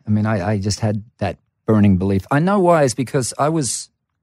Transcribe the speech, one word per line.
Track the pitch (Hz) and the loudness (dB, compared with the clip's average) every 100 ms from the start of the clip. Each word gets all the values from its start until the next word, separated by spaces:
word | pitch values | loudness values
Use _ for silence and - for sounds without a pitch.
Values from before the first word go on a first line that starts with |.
| - | -2
I | |
mean, | 107 107 | 0 0
I, | 110 90 | -2 -2
I | 110 | -2
just | 101 98 | -2 -4
had | 110 107 - _ | -4 -4 -8 _
that | 98 - _ _ - | -6 -6 _ _ 0
burning | 107 101 92 | 4 4 4
belief. | 95 98 - | 2 -2 0
I | 139 | -2
know | 170 202 | 0 2
why. | 175 170 | 4 4
It's | 139 | 2
because | - 123 143 123 - | 0 -4 -4 -4 -2
I | 143 | -2
was, | 165 127 - - _ _ _ | -2 -4 -6 -12 _ _ _